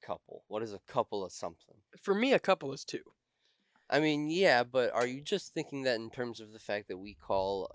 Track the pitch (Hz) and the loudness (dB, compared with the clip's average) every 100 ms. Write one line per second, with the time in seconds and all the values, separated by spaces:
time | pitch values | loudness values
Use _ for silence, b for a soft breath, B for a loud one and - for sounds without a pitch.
0 | - 85 - - - 104 113 98 - 131 | -10 -10 -10 -20 -10 -6 -6 -10 -4 -2
1 | 110 104 92 - 90 85 _ _ _ - | 0 -4 -6 -8 -10 -10 _ _ _ -6
2 | - 202 262 240 - 185 139 139 - - | -2 2 4 2 2 0 -2 -8 -10 -10
3 | - _ _ _ _ _ _ _ - 139 | -12 _ _ _ _ _ _ _ -2 2
4 | 156 147 151 170 190 123 123 127 120 113 | 2 2 0 4 6 6 4 2 2 2
5 | 123 135 147 190 - 165 151 139 131 113 | 0 -2 -4 -4 -4 -8 -6 -2 0 0
6 | 113 - 123 113 107 110 - 104 104 92 | -2 -6 -6 -8 -14 -14 -6 -4 -4 -10
7 | 101 101 - 98 95 98 - | -12 -12 0 2 2 -2 -4